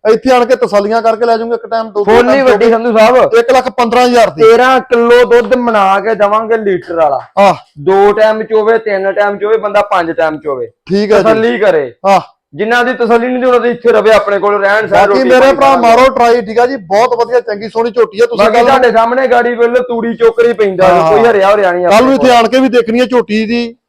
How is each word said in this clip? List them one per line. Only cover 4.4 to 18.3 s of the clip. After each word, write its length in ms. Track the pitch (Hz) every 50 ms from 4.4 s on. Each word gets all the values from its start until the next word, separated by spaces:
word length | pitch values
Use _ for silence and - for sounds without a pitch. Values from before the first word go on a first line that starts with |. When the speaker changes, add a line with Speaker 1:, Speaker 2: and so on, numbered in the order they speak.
Speaker 2:
ਤੇਰਾਂ 380 | 220 220 233 240 247 262 262 254
ਕਿਲੋ 440 | 240 - 247 240 233 233 240 247 247
ਦੁੱਧ 300 | - 233 240 233 202 262
ਬਣਾ 440 | 247 240 240 220 208 196 190 190 196
ਕੇ 160 | 180 220 226
ਦੇਵਾਂਗੇ 420 | 190 208 202 208 220 226 214 233
ਲੀਟਰ 380 | 220 214 202 185 170 - - 170
ਵਾਲਾ। 240 | 165 160 147 139 127 - - _
Speaker 1:
ਆਹ। 180 | 190 202 196 170 - - _ _ 147
Speaker 2:
ਦੋ 320 | 143 185 190 196 202 208
ਟਾਈਮ 320 | 208 214 214 220 220 220 214
ਚੋਵੇ, 340 | 214 220 214 208 220 226
ਤਿੰਨ 340 | 226 220 214 202 190 190 196 190
ਟਾਈਮ 240 | 208 208 208 202
ਚੋਵੇ, 200 | 196 196 208 220
ਬੰਦਾ 240 | 220 214 208 202 208
ਪੰਜ 300 | 202 202 208 180 170 165
ਟਾਈਮ 260 | 160 165 165 156 156
ਚੋਵੇ। 300 | 147 - 151 143 127 120 113 _ _ _ -
Speaker 1:
ਠੀਕ 220 | 180 196 208 196
ਹੈ 60 | 214
ਜੀ। 60 | 202 -
Speaker 2:
ਤਸੱਲੀ 340 | 220 226 220 220 233 240 220
ਕਰੇ। 340 | 208 202 175 156 139 123 113 _ -
Speaker 1:
ਆਹ। 140 | 196 196 180 - - _ _ _ _ -
Speaker 2:
ਜਿਨ੍ਹਾਂ 280 | 143 208 220 233 247 240
ਦੀ 100 | 247 247
ਤਸੱਲੀ 340 | 202 240 226 233 233 233
ਨਹੀਂ, 180 | 254 254 254 247
ਉਹਨਾਂ 140 | 254 247 240
ਦੇ 100 | 226 240
ਇੱਥੇ 220 | 240 240 - 226
ਰਵੇ 200 | 196 214 202 214
ਆਪਣੇ 280 | 220 202 208 196 202 196
ਕੋਲ, 220 | 185 202 202 202
ਰਹਿਣ 260 | 196 196 202 214 220
ਸਹਿਣ, 200 | - 202 202 202
Speaker 1:
ਬਾਕੀ 0 |
Speaker 2:
ਰੋਟੀ 160 | 202 202 262 262
Speaker 1:
ਮੇਰੇ 160 | 247 254 254
Speaker 2:
ਪਾਣੀ 180 | 262 269 -
Speaker 1:
ਭਰਾ 120 | 285 277 269
Speaker 2:
ਖਾਣ। 120 | 269 247
Speaker 1:
ਮਾਰੋ 280 | 233 233 226 240 262 262
ਟਰਾਈ, 320 | 262 254 240 233 233 247
ਠੀਕ 180 | 220 214 226 233
ਆ 60 | 240
ਜੀ, 80 | 254 277
ਬਹੁਤ 380 | 254 190 160 190 202 233 254 247
ਵਧੀਆ, 240 | 226 233 233 247 247
ਚੰਗੀ 300 | 240 - 208 202 214 214
ਸੋਹਣੀ 220 | - 226 226 240
ਝੋਟੀ 280 | 196 247 226 - - 196
ਆ। 40 | 233
ਤੁਸੀਂ 200 | 233